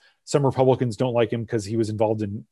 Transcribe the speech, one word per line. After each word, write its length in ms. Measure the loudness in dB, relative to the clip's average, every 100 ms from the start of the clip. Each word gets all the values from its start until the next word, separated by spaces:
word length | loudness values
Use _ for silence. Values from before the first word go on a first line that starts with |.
| _ _
Some 220 | -2 2 2
Republicans 500 | 2 4 4 0 -2
don't 180 | -2
like 200 | 2 0
him 120 | -2 -4
'cause 200 | -4 -4
he 100 | -2
was 140 | -2
involved 320 | 0 0 0
in 240 | -4 -6 -12